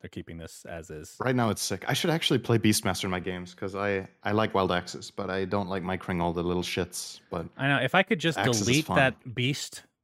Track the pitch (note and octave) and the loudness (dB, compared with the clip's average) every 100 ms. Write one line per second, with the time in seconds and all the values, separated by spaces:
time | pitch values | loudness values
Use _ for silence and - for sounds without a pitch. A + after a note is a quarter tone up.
0 | D#2+ - E2+ E2+ D#2+ - - E2 D#2 D#2 | -14 -14 -12 -12 -14 -16 -14 -12 -12 -14
1 | - - A#2 B2+ A2+ G2 - F#2+ - - | -12 -4 0 2 2 2 -2 -4 -2 0
2 | F3+ D#3+ - B2+ - A#2 G#2+ G#2 G2+ F#2 | 2 2 2 2 4 4 6 4 2 -2
3 | G2+ F2+ F2+ F2+ F2 - G2 G2 G2+ G2 | -2 -4 -4 -8 -10 -8 -8 -2 0 0
4 | F#2+ _ G#2 G#2 A2 G2 F#2 F2 - C#2 | -2 _ 2 2 4 4 4 2 -2 -10
5 | - - F#2+ F#2+ F#2+ G2+ F#2 F#2+ F2+ F#2 | -12 -8 -4 -2 0 -2 -2 -4 -4 -4
6 | - F2 E2+ E2+ E2+ F2+ F2 - F2 - | -2 0 0 0 0 0 -2 -2 -4 -6
7 | - - - F2 E2+ - C3+ C3+ B2 F3+ | -12 -14 -10 -8 -8 -2 0 2 2 2
8 | G3 G3 E3 C#3+ A2+ A2+ G2+ C#3 D#3 A#2 | 2 0 -2 0 2 2 4 2 4 4
9 | C3 - C3 A2 B2 D3 - - - _ | 4 0 -10 -4 -2 -2 -8 -14 -20 _